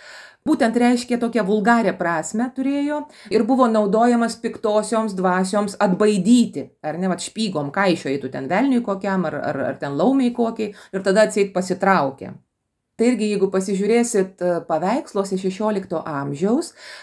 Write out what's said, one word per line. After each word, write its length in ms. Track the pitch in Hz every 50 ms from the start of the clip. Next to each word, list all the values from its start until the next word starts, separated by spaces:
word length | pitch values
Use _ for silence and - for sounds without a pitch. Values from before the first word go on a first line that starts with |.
| - - - - - - _ _ - 277
būtent 280 | 311 - 269 226 220 240
reiškė 380 | 240 240 247 240 - - 240 233
tokią 240 | 240 226 233 233 208
vulgarią 480 | 185 214 214 190 233 240 233 220 185 185 -
prasmę 500 | 175 170 170 156 160 - - 214 247 262 -
turėjo 460 | - 269 277 277 285 285 294 294 294 269 - - - - 214
ir 160 | - 226 240
buvo 240 | 208 269 254 254 226
naudojamas 720 | 220 214 208 202 190 220 233 247 240 233 233 226 226 -
piktosioms 720 | - 226 214 - - 214 208 214 202 208 233 220 220 214 190 185
dvasioms 580 | 185 185 180 185 190 190 214 208 208 196 -
atbaidyti, 960 | - 202 202 185 185 214 214 208 196 170 208 247 247 220 190 - 143 - - _ _
ar 160 | - 156 147
ne, 140 | 170 190 185
vat, 80 | 175 185
špygom 480 | - - - 214 220 202 185 151 143 143 -
kaišioji 480 | 196 202 190 165 - - 139 135 139
tu 100 | 135 131
ten 160 | 127 131 135 139
velniui 320 | 175 202 262 277 254 240
kokiam 460 | 233 214 196 190 196 196 190 185 175 151
ar, 80 | 147 143 - -
ar, 120 | 147 139 127 123
ar 100 | 135 -
ten 180 | - 143 143 143
laumei 320 | 170 247 269 269 254 240
kokiai 400 | 240 - 233 226 226 220 214 208
ir 320 | - - - - - 190 190
tada 240 | 202 190 220 214 214
atseit 240 | - 208 196 196
pasitraukė. 840 | - 185 185 190 180 185 196 196 190 170 143 135 - - - - - - _ _ _ _ _ _ _ _ _ _ _ -
Tai 80 | 226 247
irgi, 220 | 254 208 214 208
jeigu 140 | 208 185 190 190
pasižiūrėsit, 920 | 185 190 190 202 196 185 202 202 226 233 233 233 - 202 190 190 - - 180
e, 40 | 180 175 165 170 -
paveiksluose 680 | 165 156 175 190 233 294 - - - 202 202 196 196 185
šešiolikto 600 | 190 190 190 - 214 214 214 190 190 - 175 160 -
amžiaus, 680 | - 151 139 139 143 143 139 180 202 240 311 330 - - - - - - -